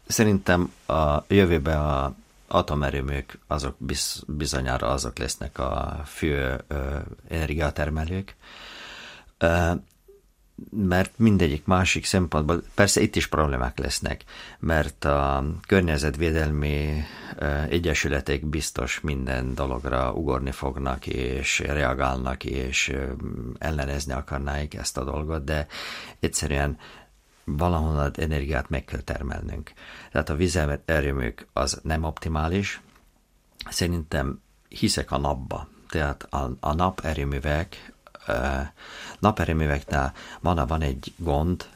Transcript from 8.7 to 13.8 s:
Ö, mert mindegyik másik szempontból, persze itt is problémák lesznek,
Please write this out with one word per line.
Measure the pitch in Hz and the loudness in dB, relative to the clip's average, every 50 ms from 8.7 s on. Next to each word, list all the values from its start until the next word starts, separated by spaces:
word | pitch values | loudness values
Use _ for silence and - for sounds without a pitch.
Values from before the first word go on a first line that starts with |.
| - - - - - - - - - - - - _ _ | -16 -16 -16 -16 -16 -16 -16 -18 -18 -20 -20 -20 _ _
Ö, | - 85 85 87 87 85 87 - - - _ _ _ - - - _ _ _ _ _ _ _ - - - | 2 4 6 6 4 4 2 0 -2 -8 _ _ _ -20 -20 -20 _ _ _ _ _ _ _ -18 -16 -8
mert | - 107 101 92 90 90 95 - - - | -4 0 2 4 4 4 4 2 2 4
mindegyik | 113 113 104 95 90 78 69 76 - | 6 6 8 8 6 4 4 2 2
másik | - 92 92 92 90 - - 73 | 4 4 4 4 4 2 0 0
szempontból, | - - 95 90 80 - 78 76 73 85 85 - - - | 2 2 2 2 2 2 2 2 2 2 0 0 -2 2
persze | - 101 101 - - | 4 4 6 6 4
itt | - 110 - | 4 4 4
is | - 78 - | 0 0 2
problémák | - 71 78 73 69 62 62 64 - | 2 2 2 2 2 0 0 -2 -2
lesznek, | - | -2